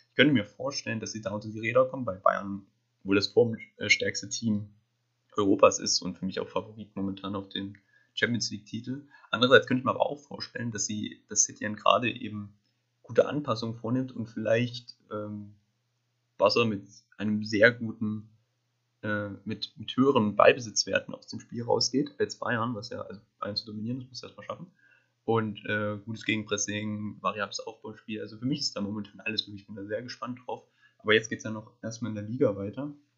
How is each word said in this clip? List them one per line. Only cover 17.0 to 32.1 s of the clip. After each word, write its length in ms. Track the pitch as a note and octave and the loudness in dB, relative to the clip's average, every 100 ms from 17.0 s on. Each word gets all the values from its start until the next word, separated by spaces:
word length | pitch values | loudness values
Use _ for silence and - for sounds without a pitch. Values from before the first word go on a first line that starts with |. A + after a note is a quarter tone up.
| _ - | _ -6
einem 260 | G#2+ G#2+ | -2 -2
sehr 280 | G#2+ G#2+ A#2 | 0 4 6
guten, 580 | A#2+ A2+ G#2+ G#2+ G#2+ G#2+ _ _ _ _ _ _ _ | 4 -2 -4 -4 -4 -10 _ _ _ _ _ _ _
äh, 280 | G#2+ G#2 G#2 G2 | -4 -4 -4 -8
mit, 300 | - G#2+ - - | -8 -8 -8 -10
mit 200 | G#2+ - | -4 4
höheren 400 | C3+ C3 G#2+ G2+ | 6 6 4 8
Ballbesitzwerten 760 | B2 C#3 A2+ - - G2+ - | 8 8 2 -4 -2 -2 -2
aus 140 | - - | -10 -12
dem 140 | - | -14
Spiel 240 | - A2+ | -10 -6
rausgeht 500 | A#2 A2 - C3 D3 - | 0 2 2 0 -2 -2
als 180 | D3 - | -4 -2
Bayern, 380 | - A#2 A#2+ | -4 -2 -2
was 160 | G#2+ G2+ | -4 -8
ja, 120 | G2+ | -10
also 180 | - G2 - _ | -12 -14 -18 _
Bayern 180 | G2+ G#2 | -8 -6
zu 100 | A2 | -8
dominieren, 340 | G#2+ A2 C3 | -8 -6 -6
das 80 | B2+ | -10
muss 140 | - | -14
er 60 | G2+ | -16
erstmal 180 | - - | -14 -12
schaffen. 200 | G#2+ F3 _ _ _ _ _ | -12 -14 _ _ _ _ _
Und, 400 | - A2+ A2 G#2 - | 0 0 0 -4 -4
äh, 320 | G#2+ G#2 G#2 | -2 -2 -4
gutes 200 | G#2+ A2 | -8 -6
Gegenpressing, 960 | - A2 G#2 G#2 - G#2 G#2+ G#2 G#2 - | -2 -2 -2 -4 -2 -4 -4 -6 -8 -6
variables 400 | F#2+ G#2 G2+ - | -4 -4 -4 -6
Aufbauspiel. 600 | - A2 G#2+ G#2+ - G#2+ | -12 -14 -16 -16 -10 -10
Also 180 | G#2 G#2+ | -10 -6
für 80 | B2 | -4
mich 140 | D3 | -2
ist 160 | - G#2+ | -4 -4
da 40 | |
momentan 400 | G2+ G#2+ G2+ - | -4 -4 -8 -10
alles 260 | - G#2+ - | -6 -6 -6
möglich. 160 | G#2 | -12
Ich 40 | - | -14
bin 80 | |
da 100 | G#2 | -12
sehr 180 | G2+ G#2+ | -6 -6
gespannt 360 | B2 - A#2+ B2 - | -6 -10 -10 -10 -10
drauf. 160 | A2+ - _ _ _ | -10 -12 _ _ _
Aber 160 | G#2+ | 2
jetzt 140 | A2 A2 | 2 2
geht's 140 | A2 | -6
ja 80 | A2+ | -8
noch 220 | A2 A2 _ | -8 -10 _
erstmal 280 | A2+ - A2+ | -10 -8 -6